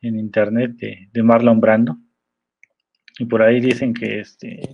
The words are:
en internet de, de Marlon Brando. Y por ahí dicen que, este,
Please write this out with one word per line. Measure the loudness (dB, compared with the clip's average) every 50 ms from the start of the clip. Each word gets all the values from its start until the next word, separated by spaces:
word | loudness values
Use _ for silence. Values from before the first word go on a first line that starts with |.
en | -10 -8 -6 -6
internet | -8 -6 -2 -2 -2 0 0 -2 -4 -4 -6 -10
de, | -14 -14 -14 -16 -18 _ -4
de | 0 2
Marlon | 4 4 4 4 4 2 4
Brando. | 4 2 4 2 2 0 -2 -8 _ _ _ _ _ _ _ _ _ _ _ _ _ _ _ _ _ _ _ _ _ _ _ -12
Y | -8
por | -4 0 2 4
ahí | 4 4 2
dicen | 2 0 -2 -2 -2 -4 -4
que, | -4 -6 -8 -8 -8
este, | -10 -12 _ _ -18 -18 -18 -16 -16 -16